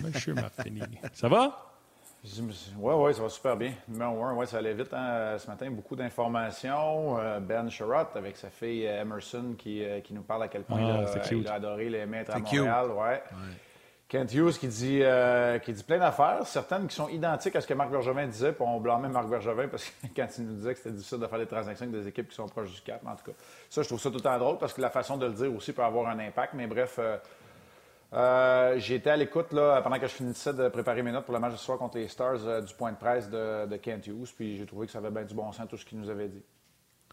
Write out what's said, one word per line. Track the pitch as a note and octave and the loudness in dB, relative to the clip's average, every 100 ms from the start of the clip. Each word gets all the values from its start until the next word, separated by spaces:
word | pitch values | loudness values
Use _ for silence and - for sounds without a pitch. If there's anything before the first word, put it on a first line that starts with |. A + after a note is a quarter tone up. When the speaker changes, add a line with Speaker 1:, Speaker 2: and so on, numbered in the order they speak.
Speaker 1:
Monsieur | D#3+ C#3 - | -4 -4 -2
Marc | C#3+ G#2+ - A2 | -2 -4 -6 -8
Denis. | G#2+ G#2 A#2 - | -8 -8 -10 -12
Ça | - A#2+ | 0 4
va ? | F#3+ C4+ - - - _ _ - - G#2+ | 6 6 2 -14 -20 _ _ -20 -20 -14
Speaker 2:
Je | G2+ | -8
dis, | A2+ F#2 G2 G2+ | -8 -8 -12 -4
ouais, | G#2 | 2
ouais, | D#3 C#3+ | 4 4
ça | C#3 | 4
va | A2 | -2
super | - C3+ A2+ | -2 0 0
bien. | A#2+ A2+ - | -2 -6 -10
Numéro | A2 A#2+ A2+ | -6 -4 -2
un, | B2 | -2
ouais, | A#2+ A#2+ | 0 -2
ça | A#2 | -2
allait | A2 | -2
vite, | G#2+ B2+ | -2 -4
hein, | C3 B2+ A#2+ A2 G#2+ | -4 -2 -2 -2 -4
ce | - | -8
matin. | G#2 C3+ | -10 -8
Beaucoup | A2+ - C3 | -8 -8 -6
d'informations. | B2 - A#2 A#2 A2+ G2+ B2+ C#3+ D#3 D#3 D#3 A#2+ | -4 -2 0 0 -2 -4 -4 -2 0 0 0 0
Euh, | A2 G#2 | 0 -2
Ben | F#2+ A2 A#2 | 0 0 -2
Sherratt | - G#2+ C3+ D#3+ - | -4 0 0 0 -4
avec | G2 G2 | -8 -10
sa | G2+ | -14
fille, | - A#2 A#2 A2 | -8 -6 -2 -2
euh, | G#2 | -2
Emerson | G#2+ G#2+ F#2 B2 B2 A2+ | -4 -8 -8 -8 -8 -8
qui, | A2 G#2 | -8 -6
euh, | G#2 G2+ | -4 -6
qui | G2 | -8
nous | G#2 | -10
parle | F#2 A2+ | -4 -4
à | G#2+ | -2
quel | G2+ | -6
point | G2 G#2+ | -2 0
Speaker 1:
Ah, | A2 A2 | 2 2
Speaker 2:
il | |
a, | G2+ | 0
Speaker 1:
c'est | G2+ G2+ | 0 0
cute. | A2+ | 0
Speaker 2:
il | G#2 | 0
a | G#2 | -2
adoré | G#2 G#2 A#2 | -4 -4 -2
les | A2 G#2 | -2 -4
maîtres | A2 A2 | -6 -4
à | G#2+ | -4
Speaker 3:
C'est | |
cute. | G#2+ C#3 | 0 2
Speaker 2:
Montréal. | C3+ A#2+ B2+ | 4 2 2
Ouais. | G#2 | 0
Speaker 3:
Ouais. | A2 C#3 - F#2 F#2+ F2 - - - _ - | 0 0 -4 -12 -12 -14 -18 -20 -20 _ -4
Speaker 2:
Kent | C3 B2 | -2 2
Hughes | B2+ E3+ | 4 4
qui | D#3 B2+ | 4 -2
dit, | A2 B2+ C#3 | -2 2 6
euh, | C3 B2+ B2 B2 A#2+ A#2+ | 8 8 8 6 4 2
qui | - | -2
dit | G#2+ | -6
plein | - E3+ | 2 4
d'affaires, | F3 C3+ D3+ - - | 6 6 6 4 0
certaines | C#3+ - F#3 F#3 | -2 -2 -2 -2
qui | - | -4
sont | D3+ | -4
identiques | E3 E3 D3+ F#3+ E3+ | -2 0 0 0 0
à | |
ce | - | 0
que | |
Marc | C3+ C#3 | 0 0
Bergevin | C3+ B2+ C3 C#3+ | 0 0 0 -2
disait, | G#2+ C3+ | 0 0
puis | A#2+ A#2+ | 2 0
on | A#2 | 2
blâmait | A2+ A#2+ C3+ | 2 2 2
Marc | B2 A2 | 0 0
Bergevin | A#2 G#2 A2+ C#3 | 0 0 0 0
parce | - - | -4 -10
que | - B2 | -12 -8
<laughs> | - | -4
quand | A#2+ - | -4 -4
il | A2+ | -8
nous | |
disait | A2 A2 B2+ | -4 -4 -4
que | |
c'était | A2+ G#2 | -6 -10
difficile | G2 B2 | -8 -6
de | A2+ | -4
faire | A2+ | -4
des | A2+ | -2
transactions | A2 G#2 G#2 B2 | -4 -4 -6 -6
avec | A2 | -6
des | G2+ | -6
équipes | G2 A#2 | -6 -8
qui | - | -8
sont | G#2 | -10
proches | - G2+ | -8 -10
du | F#2 | -10
cap, | - A#2 - | -12 -12 -12
en | A2 | -14
tout | - | -14
cas. | - - - - | -18 -18 -20 -8
Ça, | - | -4
je | D3 | -2
trouve | A#2 | -2
ça | C#3 | -2
tout | B2+ | 0
le | |
temps | C3+ B2 | 2 2
drôle | B2 D#3+ | 2 2
parce | A#2 | -2
que | - | -2
la | B2 | -2
façon | C3 A#2+ C#3 | 0 -2 -2
de | B2+ | -2
le | |
dire | G#2 C3+ | -2 -2
aussi | A2+ - | -2 -6
peut | C#3 | 0
avoir | A#2+ A2+ B2 | 2 2 0
un | A2 | -2
impact, | G#2+ A2+ C3+ | -4 -2 -2
mais | C#3+ A#2 | -2 -4
bref, | A2+ B2+ - | 0 -2 0
euh, | A2+ G#2+ - - - - - - - _ _ | -2 -2 -8 -20 -20 -20 -20 -20 -20 _ _
euh, | A2+ B2 B2+ B2+ B2+ B2+ B2+ | 4 6 8 8 8 6 4
j'étais | G#2 B2 D3 | 2 2 4
à | D3+ | 4
l'écoute | C#3+ E3 E3 | 4 2 2
là, | D3 D3 C3+ | 6 8 6
pendant | B2+ B2+ | 4 2
que | C3 | -2
je | |
finissais | - B2 A#2 - | -2 -4 -4 -2
de | C3+ B2+ | 2 2
préparer | A#2+ A#2 A#2 | 2 0 0
mes | B2 | 0
notes | B2 C3+ | -2 -2
pour | |
le | A#2+ | -2
match | A#2+ | -2
de | A2+ | -2
ce | - | -4
soir | C3 | -4
contre | B2 A#2 | -4 -4
les | G#2+ | -6
Stars, | - B2+ C3 A2 | -2 0 0 0
euh, | A2+ | -2
du | G2+ - | -4 -6
point | A#2 | -6
de | G#2 | -2
presse | A2 B2 G#2 | 2 2 0
de, | A2+ A2 G#2+ G#2 | -4 -2 -2 -4
de | G2+ | -6
Kent | - G#2+ G#2 | -6 -8 -8
Hughes, | G#2 B2 - | -10 -10 -8
puis | A2 G2+ | -6 -6
j'ai | G2+ | -8
trouvé | G2 A2 | -8 -8
que | |
ça | A2+ | -6
avait | G#2+ | -6
bien | G#2+ | -6
du | G#2 | -6
bon | G#2+ G#2+ | -6 -8
sens | G2 A2+ | -8 -10
tout | A2+ | -12
ce | - | -12
qu'il | A2 | -10
nous | G#2 | -8
avait | G#2 G#2 | -6 -8
dit. | G2 - _ _ _ _ _ _ | -10 -20 _ _ _ _ _ _